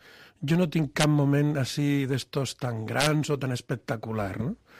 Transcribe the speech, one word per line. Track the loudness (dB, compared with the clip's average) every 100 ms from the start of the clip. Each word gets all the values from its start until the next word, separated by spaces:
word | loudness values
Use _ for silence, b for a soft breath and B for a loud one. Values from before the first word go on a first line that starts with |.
| B B B _
jo | 0 2
no | 2
tinc | 2 0
cap | 2 4
moment | 4 4 4 2 0
així | -2 -2 0 0 0
d'estos | -4 -4 -4 -6 -6
tan | -6 -6 -4
grans | 0 2 2 0
o | -2
tan | -2 -4
espectacular, | -4 -6 -6 -6 -4 -4 -4 -4
no? | -6 -6 B B